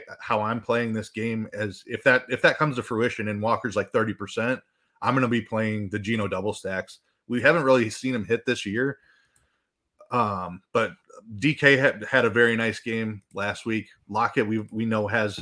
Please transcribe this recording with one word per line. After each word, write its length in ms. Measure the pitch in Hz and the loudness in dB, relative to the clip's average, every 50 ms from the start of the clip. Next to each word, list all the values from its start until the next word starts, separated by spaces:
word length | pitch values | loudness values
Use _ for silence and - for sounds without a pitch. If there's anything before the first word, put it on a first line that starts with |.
| - - - - | -10 -10 -14 -10
how 220 | - - 117 107 | -4 -2 0 0
I'm 180 | 107 107 117 117 | 0 0 -2 -4
playing 320 | 107 - 120 117 120 113 | -2 -2 0 0 0 -2
this 180 | 110 110 104 - | -4 -4 -6 -6
game 380 | - 107 110 117 113 110 107 - - | -8 -6 -6 -4 -4 -4 -6 -6 -6
is 300 | 101 107 104 92 - - | -6 -6 -6 -6 -8 -10
if 180 | - 120 - - | -10 -8 0 4
that, 200 | 139 127 127 - - | 4 4 4 4 0
if 120 | 127 123 | 0 2
that 160 | - 165 135 - | 4 4 4 4
comes 180 | 156 151 131 120 | 2 0 0 -2
to 60 | 110 | -4
fruition 460 | - 120 110 120 120 - - 104 104 | -2 0 0 0 0 0 -2 -4 -4
and 120 | 104 104 | -4 -2
Walker's, 340 | 104 113 113 107 - 120 95 | 0 0 0 0 0 -2 -2
like, 160 | 104 98 - | -2 -2 0
thirty 220 | - 120 110 110 98 | 0 0 0 0 -2
percent, 460 | - 101 - - 113 113 120 127 113 - _ _ _ _ _ _ _ | -6 -8 -8 -4 -2 -2 -2 -2 -4 -6 _ _ _ _ _ _ _
I'm 120 | - 113 127 | -2 0 2
gonna 140 | 135 127 117 | 2 2 2
be 140 | 120 117 | 2 0
playing 480 | 107 - 113 110 110 110 107 107 104 92 | 0 -2 -2 -2 0 0 -2 -2 -4 -4
the 100 | 101 104 | -6 -4
Geno 280 | 98 110 113 110 101 98 | -4 -2 -2 -2 -2 -2
double 260 | 95 92 95 107 101 | -2 -2 -2 -4 -6
stacks. 460 | - - 95 95 92 92 - - - _ _ _ _ _ - | -6 -6 -6 -6 -6 -6 -8 -12 -20 _ _ _ _ _ -6
We 140 | 120 123 | -2 2
haven't 220 | 113 143 160 170 143 | 4 4 4 4 4
really 260 | 131 131 127 117 110 | 4 4 4 4 2
seen 260 | - - - 131 127 | -2 -6 -4 -4 -4
him 100 | 117 98 | -4 -2
hit 200 | 85 117 120 - | -2 -2 -2 0
this 200 | - 120 - - | -2 -4 -2 -4
year. 320 | 101 98 117 131 139 131 - _ _ _ _ _ _ _ _ _ _ _ _ _ _ _ _ _ _ _ _ - - 123 | -4 -2 -2 -2 -2 -4 -6 _ _ _ _ _ _ _ _ _ _ _ _ _ _ _ _ _ _ _ _ -10 -4 -2
Um, 480 | 123 113 104 101 92 92 87 90 90 - _ | 0 0 0 -2 -4 -6 -8 -10 -14 -10 _
but 200 | - 117 113 98 85 - _ _ - - - 113 110 101 | 0 0 0 0 -4 -10 _ _ -20 -20 -18 -16 -8 -2
D 140 | 104 147 151 | 0 0 0
K 200 | - 147 143 139 | 4 6 6 6
had, 300 | 127 135 135 - 104 104 | 6 6 2 0 -2 -2
had 180 | - 135 131 123 | 0 2 4 4
a 60 | 113 | 4
very 260 | 98 120 120 117 113 | 4 4 4 4 4
nice 240 | 113 113 113 104 - | 2 0 -2 -2 -4
game 440 | - 117 113 113 113 110 107 101 - _ - | -4 -4 -4 -4 -4 -4 -6 -8 -12 _ -6
last 320 | 95 98 101 98 - - | -4 -4 -4 -4 -6 -4
week. 220 | 120 110 110 101 - - _ _ - | -4 -4 -4 -4 -8 -14 _ _ -6
Lockett, 400 | 101 110 117 117 - 135 113 104 | -2 -2 -2 0 0 0 0 0
we, 120 | 110 110 107 - | -2 -4 -4 -6
we 140 | - 110 113 | -6 -4 -2
know, 220 | 113 110 107 104 98 | 0 0 0 0 0
has 320 | 107 117 107 104 98 - | 0 0 0 0 -2 -6